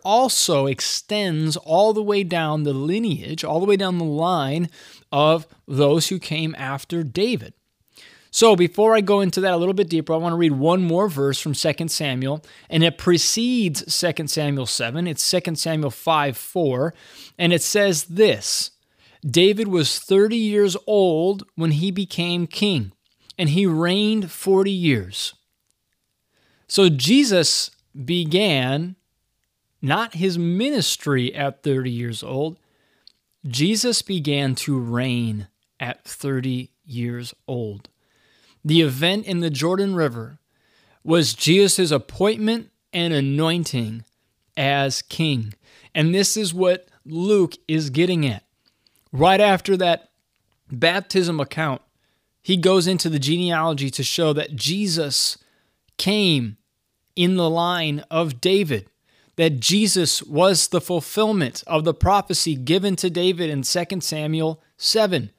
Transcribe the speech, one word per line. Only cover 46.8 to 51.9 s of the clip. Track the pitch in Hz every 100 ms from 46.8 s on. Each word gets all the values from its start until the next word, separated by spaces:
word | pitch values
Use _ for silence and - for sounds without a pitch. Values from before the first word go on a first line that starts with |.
| - _
Luke | 131 160 190 208 170 - -
is | 156 147
getting | 131 175 175
at. | 139 98 _ _ _ _ _ _ _
Right | 135 170 190
after | 208 185 - 185
that | 180 165 _ _ _ _ _ _ -
baptism | 123 165 190 - 196 175 156
account, | 139 - 156 131 _